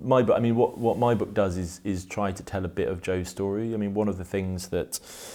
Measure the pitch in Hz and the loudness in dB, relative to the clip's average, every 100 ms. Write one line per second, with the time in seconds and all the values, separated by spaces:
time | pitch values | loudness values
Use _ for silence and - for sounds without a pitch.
0 | 127 127 113 - 117 117 120 - 113 101 | 2 4 6 4 4 4 4 2 0 4
1 | 120 113 104 107 98 90 87 - 104 92 | 4 2 0 2 2 0 -4 -6 -4 -4
2 | 90 - 101 92 - 98 92 - 90 90 | -4 -4 -2 -4 -6 -4 -4 -2 -2 -2
3 | - 92 90 - 98 101 113 110 101 101 | -2 -2 -2 -2 -2 0 -2 -2 0 2
4 | 107 95 90 98 92 92 92 90 78 - | 0 0 -4 -2 -2 -4 -2 -4 -2 -6
5 | - - - | -12 -16 -14